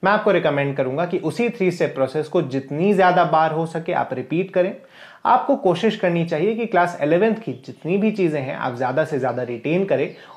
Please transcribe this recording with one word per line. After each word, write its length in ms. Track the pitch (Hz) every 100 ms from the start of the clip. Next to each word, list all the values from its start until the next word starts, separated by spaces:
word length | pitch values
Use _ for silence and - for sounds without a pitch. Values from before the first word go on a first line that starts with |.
मैं 80 | 185
आपको 180 | 208 214
रिकमेंड 460 | 180 165 143 139 139
करूंगा 280 | 131 135 175
कि 120 | 180
उसी 300 | 160 151 233
थ्री 200 | 226 185
स्टेप 240 | 175 160
प्रोसेस 320 | - 131 156 151
को 120 | 180
जितनी 480 | 143 135 131 147 190
ज्यादा 300 | 196 185 175
बार 280 | 165 156 160
हो 120 | 156 165
सके 260 | 165 160
आप 180 | 151 123
रिपीट 380 | 127 123 160 190
करें। 240 | 185 185 226 - - - - -
आपको 300 | 247 254 277
कोशिश 400 | 185 170 226 214
करनी 280 | 185 170
चाहिए 300 | 165 156 185
कि 120 | 226 226
क्लास 320 | 180 175 -
इलेवेंथ 340 | 147 170 220 214
की 160 | - 123 -
जितनी 300 | 127 156 196
भी 120 | 214
चीजें 300 | 208 180 151
हैं 160 | 131 139
आप 200 | 120 120
ज्यादा 280 | 127 131
से 140 | 156 151
ज्यादा 220 | 123 120
रिटेन 420 | 123 117 143 170
करें 300 | 196 131 156 - -